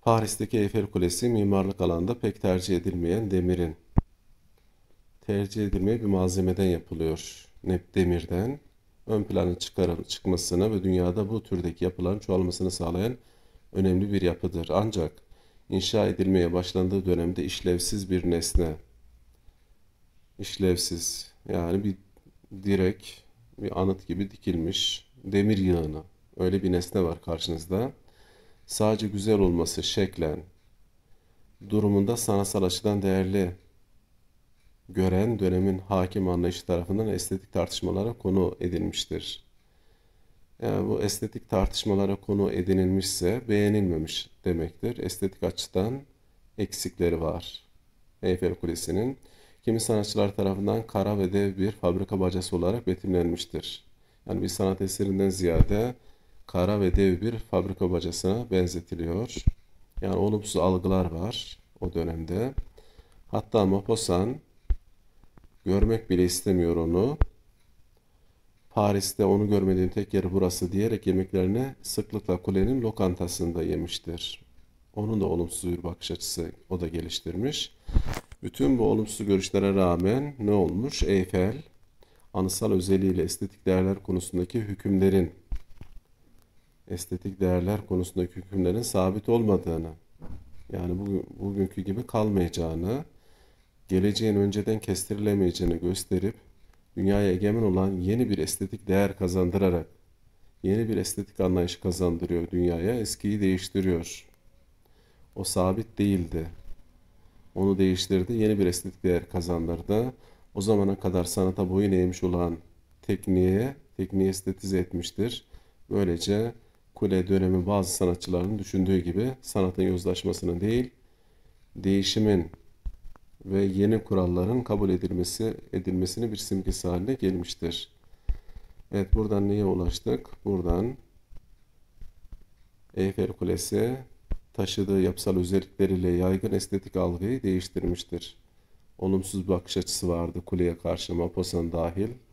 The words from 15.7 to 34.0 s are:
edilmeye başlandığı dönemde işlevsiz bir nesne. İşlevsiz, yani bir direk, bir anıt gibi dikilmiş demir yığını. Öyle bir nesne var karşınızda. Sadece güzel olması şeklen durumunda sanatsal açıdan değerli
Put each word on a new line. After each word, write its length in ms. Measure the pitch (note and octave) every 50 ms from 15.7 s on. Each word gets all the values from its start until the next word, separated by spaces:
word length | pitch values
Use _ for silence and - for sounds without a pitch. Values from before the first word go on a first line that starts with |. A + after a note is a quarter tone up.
| - F#2+ F#2 - - A2 G2+
edilmeye 460 | G2 F#2+ F2 F#2+ F#2+ F#2+ F#2 F2 E2+ E2+
başlandığı 540 | F2+ F2+ - - F#2+ F#2 F#2 G2 G2 F#2
dönemde 380 | F#2+ F2+ E2 E2+ E2+ F2+ F2+ E2
işlevsiz 680 | E2 - - - F#2 F2+ F2 - - - G#2 G2 F#2
bir 200 | F#2 F2+ E2+ F2
nesne. 460 | E2+ E2+ - - - - F2 E2 D#2 D#2 - _ _ _ _ - _ - _ _ _ _ _ - _ _ _ _ _ _ _ _ _ _ _ _ _ _ _ _ _ _
İşlevsiz, 920 | G2+ - - - G2 F#2+ F2+ F2 - - F2+ E2+ E2+ - - - - - _ _ _ -
yani 360 | F#2+ F2+ E2+ E2+ F2 G2 G2+
bir 100 | G#2 G2 - _ _ _ - _ - _ _ _ _ - G2 F#2+
direk, 640 | G2+ G2 F#2+ F#2 F#2 G2 - - - - - - - _ _ - - - -
bir 220 | G#2 G2+ - -
anıt 260 | F#2 F#2+ F#2+ F#2+ -
gibi 240 | - F2 F2+ G2+ G2
dikilmiş 800 | - - - - F2+ E2+ D#2+ E2+ F#2+ - - - - - - _ _ - -
demir 340 | G2 F#2+ G2+ G2+ G#2+ A2 G2
yığını. 440 | F#2+ F#2 F2 E2+ D#2+ D#2 D2+ D#2 D#2+ - _ _ _ _ _
Öyle 260 | - F#2 F#2 F#2+ G2 F#2+
bir 100 | F#2+ F2+
nesne 300 | F2 F2 - - G#2 F#2
var 200 | E2 E2 D#2+ -
karşınızda. 680 | - E2+ D#2+ - - E2+ D#2+ D#2+ E2 F#2 F#2+ A#2 C3+ - _ _ _ _ _ - _ - _ - - - _ _
Sadece 420 | - - - A2 G#2+ A2 G#2 G#2+ G#2
güzel 300 | G#2 G2+ G2 G#2+ A2 G2+
olması 440 | G2 F2+ E2+ E2+ E2 D#2+ - - F2
şeklen 580 | - - - G2 F#2 - - E2+ D#2 D2+ - - - _ _ _ _ _ _ - _ _ _ _ _ - _ _ _ _ _ - _ _ _ - G2+
durumunda 460 | G#2+ G#2+ G2+ G2+ G2+ G2+ G2 G2+ A#2+
sanatsal 460 | A#2 - - G#2+ G2 G2+ G2 - G#2 F#2+
açıdan 400 | F#2 - - - G#2+ G#2 G2+ F#2+
değerli 480 | G2 F#2+ F#2+ F#2+ F#2 F#2+ G2+ F#2+ F2+ F2+ - _ - _ _ _ _ _ _